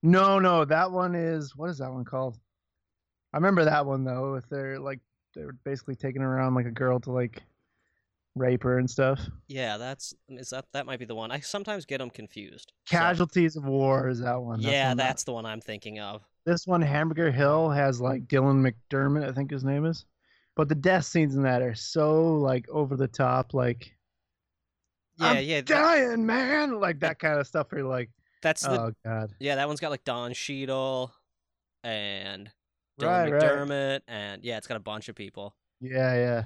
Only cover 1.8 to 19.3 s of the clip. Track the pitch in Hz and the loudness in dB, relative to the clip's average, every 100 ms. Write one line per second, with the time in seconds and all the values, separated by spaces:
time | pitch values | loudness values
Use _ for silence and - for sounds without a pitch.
1.8 | 131 131 120 131 131 113 _ _ _ _ | -8 -8 -6 -4 -6 -8 _ _ _ _
2.8 | _ _ _ _ _ 143 180 190 156 151 | _ _ _ _ _ 2 4 6 6 4
3.8 | 139 135 131 127 135 135 127 143 135 135 | 2 -2 -2 -2 -4 -6 -8 -8 -8 -8
4.8 | 135 135 _ _ _ - 147 127 - 135 | -8 -10 _ _ _ -16 -16 -12 -8 -8
5.8 | - 131 135 131 131 131 131 127 123 117 | -8 -6 -6 -2 -2 0 2 2 -2 -2
6.8 | 127 127 123 127 123 - _ _ _ _ | 0 0 -2 -2 -4 -6 _ _ _ _
7.8 | _ _ _ _ _ - 127 123 127 127 | _ _ _ _ _ -2 2 2 2 2
8.8 | 127 - 135 135 - - _ 135 123 104 | 0 0 0 0 -4 -12 _ -6 -4 -4
9.8 | 123 135 - - _ 127 127 127 - 139 | -8 -10 -14 -18 _ -18 -12 -12 -10 -10
10.8 | 131 131 117 113 113 135 139 202 202 208 | -8 -8 -8 -8 -8 -8 -8 -8 -6 -10
11.8 | 147 135 127 - 110 - 101 - - _ | -6 -8 -8 -12 -16 -16 -16 -18 -20 _
12.8 | - 170 170 175 175 185 165 156 139 135 | -2 2 2 2 0 2 2 0 -2 2
13.8 | 135 135 131 123 123 127 120 113 110 139 | 4 4 2 -2 -2 -4 -4 -2 0 2
14.8 | 131 123 131 131 - 120 113 110 110 107 | 2 2 0 -2 -6 -6 -6 -10 -10 -12
15.8 | 107 107 104 107 _ _ - 170 - 175 | -12 -12 -12 -12 _ _ -2 0 2 2
16.8 | 156 143 160 160 165 131 143 151 160 143 | 2 2 0 2 2 4 4 4 4 4
17.8 | 139 123 123 135 123 135 135 135 131 113 | 2 2 0 -2 0 2 6 6 4 0
18.8 | _ 139 135 147 143 | _ 0 2 2 0